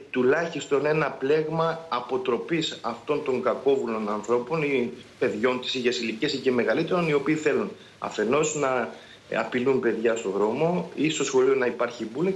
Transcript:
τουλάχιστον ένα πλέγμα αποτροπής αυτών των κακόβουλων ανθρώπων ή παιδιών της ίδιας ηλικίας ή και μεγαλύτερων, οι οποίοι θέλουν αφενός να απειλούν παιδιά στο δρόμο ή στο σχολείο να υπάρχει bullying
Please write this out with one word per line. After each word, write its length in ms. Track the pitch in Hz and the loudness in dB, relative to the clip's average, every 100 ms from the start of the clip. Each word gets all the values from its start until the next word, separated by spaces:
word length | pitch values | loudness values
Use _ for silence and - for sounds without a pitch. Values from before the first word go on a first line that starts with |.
| - | -6
τουλάχιστον 760 | 131 123 151 170 147 - 139 147 | 0 4 2 0 -6 -2 0 2
ένα 240 | 156 139 | 2 0
πλέγμα 760 | - 135 156 156 160 165 - - | -2 2 2 2 0 0 -2 -4
αποτροπής 920 | 120 - 127 127 117 - 165 - 127 | -4 -2 -2 0 -2 0 -2 -2 -4
αυτών 440 | 113 117 - 147 | -8 -8 -2 -2
των 180 | 135 127 | 0 0
κακόβουλων 680 | 117 - 143 135 117 110 104 | 2 2 2 2 2 -2 -2
ανθρώπων 540 | 104 101 123 120 160 | -4 0 0 0 -2
ή 300 | 143 131 117 - - - | 0 0 -2 -6 -16 -2
παιδιών 420 | 123 107 127 127 | -2 2 0 0
της 140 | - | -4
ίδιας 240 | 131 120 120 | -2 0 0
ηλικίας 340 | 113 107 143 | -4 -2 -2
ή 60 | 139 | 0
και 120 | 127 | 0
μεγαλύτερων, 560 | 123 135 139 160 180 170 | 2 2 0 0 0 2
οι 40 | |
οποίοι 220 | 143 135 | 0 2
θέλουν 360 | 151 151 131 101 - - - | 0 2 0 -2 -8 -20 -10
αφενός 560 | 110 - 107 143 156 | -8 -2 2 2 0
να 340 | 151 135 127 117 - - - - | 0 0 0 -2 -8 -20 -20 -6
απειλούν 460 | 101 113 127 127 131 | -4 -2 0 2 2
παιδιά 360 | 117 101 113 113 | 2 2 0 0
στο 140 | 98 | -2
δρόμο 600 | 98 107 127 165 180 175 | 0 0 2 0 0 -4
ή 160 | - 156 | -2 -2
στο 140 | 156 | 0
σχολείο 300 | 135 131 131 | 2 4 4
να 120 | 131 123 | 4 2
υπάρχει 400 | 117 120 - 107 123 | 0 -4 -4 -8 -2
bullying 180 | 185 | -2